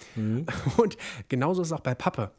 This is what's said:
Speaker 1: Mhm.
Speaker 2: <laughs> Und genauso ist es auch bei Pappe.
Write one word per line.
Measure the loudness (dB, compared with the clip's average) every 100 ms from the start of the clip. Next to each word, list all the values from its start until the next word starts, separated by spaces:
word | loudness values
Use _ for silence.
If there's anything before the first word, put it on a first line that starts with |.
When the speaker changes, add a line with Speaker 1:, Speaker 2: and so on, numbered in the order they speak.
| -12 -4
Speaker 1:
Mhm. | 0 0 -2 -2
Speaker 2:
<laughs> | 0 4
Und | 4 2 -10 -10 -2
genauso | 0 2 2
ist | 0
es |
auch | -2
bei | -2
Pappe. | 0 0 0 -4